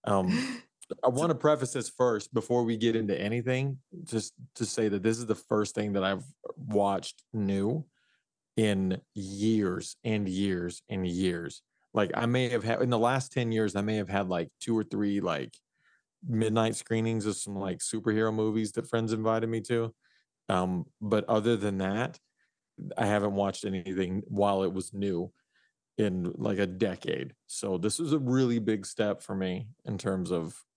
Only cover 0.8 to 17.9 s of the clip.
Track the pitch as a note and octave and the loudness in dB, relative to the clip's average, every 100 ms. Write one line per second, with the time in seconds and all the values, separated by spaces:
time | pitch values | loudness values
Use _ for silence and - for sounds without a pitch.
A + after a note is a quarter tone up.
0.8 | - - B2+ B2 E3 D3+ D3+ D3 C3 C3 | -12 0 0 2 0 4 4 4 0 -4
1.8 | A2+ - B2 A2 - A#2 - B2 A#2 A2+ | -6 2 2 2 0 -4 2 2 2 2
2.8 | A#2 A2+ G#2+ F#2+ G2+ A#2+ B2 B2+ C#3 C3+ | 2 2 0 0 0 -2 0 0 0 -4
3.8 | _ F3 - A2+ - - - - A2+ - | _ -18 -4 -4 -4 -14 -20 -6 -4 0
4.8 | A2 G2 G#2+ A2+ A#2 G#2 - G#2+ G#2 - | 0 2 0 0 -2 -4 0 0 0 -2
5.8 | G#2+ G2+ F#2+ G2 - - - - G#2+ G#2 | 0 0 0 0 -6 -14 -14 -12 0 2
6.8 | G2+ F#2+ - - _ A2+ G2 G2 G2+ D#3 | 2 0 -4 -16 _ -2 0 2 0 -2
7.8 | - _ _ _ _ _ _ - G#2+ G2 | -4 _ _ _ _ _ _ 0 2 4
8.8 | F#2+ F#2 _ G#2+ F#2+ G2 A2 A2 F#2+ F2+ | 2 -2 _ -10 -8 0 2 4 2 -2
9.8 | - - A#2 G#2+ G2 F#2 G2+ F2+ F2 - | -6 -8 -2 0 0 0 0 0 -4 -8
10.8 | _ G2 F2+ F2+ F#2 E2+ E2+ - _ _ | _ -4 -2 0 0 0 -6 -12 _ _
11.8 | _ A2 G2 - A#2 B2+ B2 A#2+ G#2+ A2+ | _ 0 0 2 2 2 2 0 0 0
12.8 | B2 A#2 A#2 C3 C3 C#3 A#2 A2 G#2+ G2+ | 2 4 4 2 -2 -2 0 2 2 0
13.8 | G#2 A2 F#2+ G2 F#2 F2+ E2 _ - A2+ | 0 0 0 -2 0 -2 -2 _ -2 0
14.8 | G#2 G#2 G2+ G2+ F2+ D2+ B1 - _ _ | 0 0 0 0 0 -2 -4 -12 _ _
15.8 | _ _ _ _ - A2+ A2 A2 A2+ - | _ _ _ _ -2 0 2 4 2 0
16.8 | - A2+ A2+ A2+ G#2 F#2+ - G2 G2 F2 | -2 0 2 0 -2 -4 -6 -6 -6 -4
17.8 | - | -4